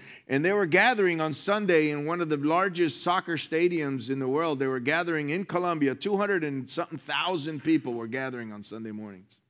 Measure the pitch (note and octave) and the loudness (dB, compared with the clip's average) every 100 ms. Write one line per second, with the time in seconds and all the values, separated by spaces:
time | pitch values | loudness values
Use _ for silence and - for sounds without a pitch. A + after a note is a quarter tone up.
0 | - - - C3+ E3 G#3 F#3 E3+ A3+ B3 | -14 -16 -2 2 2 2 4 6 6 6
1 | F#3+ E3 D#3 C3+ - G#3 G3+ E3 D3+ D3 | 4 2 0 -2 -2 0 4 4 4 0
2 | D3 F3 E3 D3+ C#3+ E3+ G3 F3 E3+ - | -2 -2 0 0 2 2 2 2 0 0
3 | F3 F3+ F3 D#3+ - D#3+ F3 F3 C#3+ C3+ | 0 0 0 -4 -2 2 2 2 -2 -4
4 | A2+ C3+ C3 C#3 E3 C#3 C3+ C3 B2 D#3+ | -4 -2 0 0 0 0 0 -2 0 0
5 | F3 D#3+ D3 E3 F#3+ F3 F3+ E3 C#3 C3 | 0 -2 -2 -4 -2 -2 0 2 0 0
6 | G3 G3 G3+ F#3+ D3+ C#3 C3 D#3 E3+ D#3 | 0 0 2 0 -2 -4 -6 -6 -6 -8
7 | - D3 E3+ F#3 D3 D3+ D#3 D#3+ C3 A#2+ | -6 -2 -2 -2 -4 -4 2 2 2 -6
8 | A2+ B2+ C3 B2 A2+ G#2 G2+ A2 A2+ G#2+ | -4 -4 -4 -6 -8 -12 -12 -10 -10 -10
9 | G#2+ F#2+ F#2 _ _ | -12 -14 -20 _ _